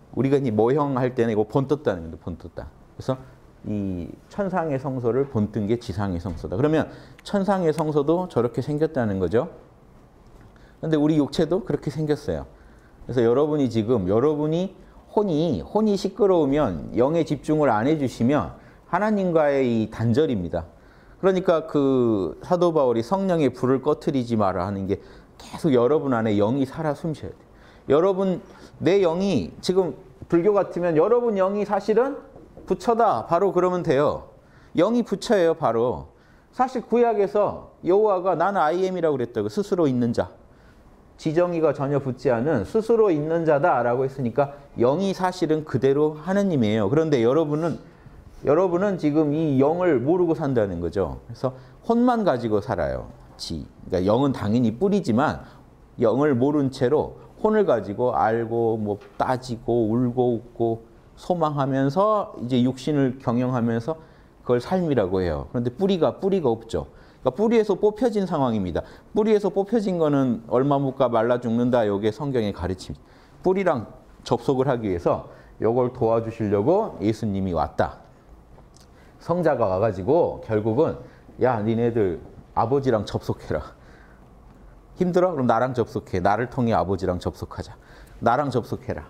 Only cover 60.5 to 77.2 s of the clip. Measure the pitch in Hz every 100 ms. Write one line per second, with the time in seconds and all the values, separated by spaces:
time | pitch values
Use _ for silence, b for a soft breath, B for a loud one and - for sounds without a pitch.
60.5 | - 117 113 B B B - - 175 151
61.5 | 143 135 135 139 180 214 214 - - 123
62.5 | 127 127 127 - 147 135 123 - 120 127
63.5 | 127 117 117 139 160 B B B B -
64.5 | 123 - 185 165 127 92 92 90 73 -
65.5 | 123 120 - 196 185 135 - 190 190 135
66.5 | 113 - 85 69 B B B 131 - 220
67.5 | 226 208 185 208 214 247 208 180 160 127
68.5 | 110 92 78 B B - 208 220 208 196
69.5 | 196 196 240 196 175 156 143 131 113 -
70.5 | 117 139 139 139 127 127 117 117 120 120
71.5 | 117 123 120 107 101 107 107 147 123 104
72.5 | 92 85 92 - 71 B B B B -
73.5 | 190 180 135 - - - - - 120 -
74.5 | 131 131 123 107 85 165 117 - B B
75.5 | - 107 123 123 - 113 113 110 - 107
76.5 | 101 117 196 208 - 101 110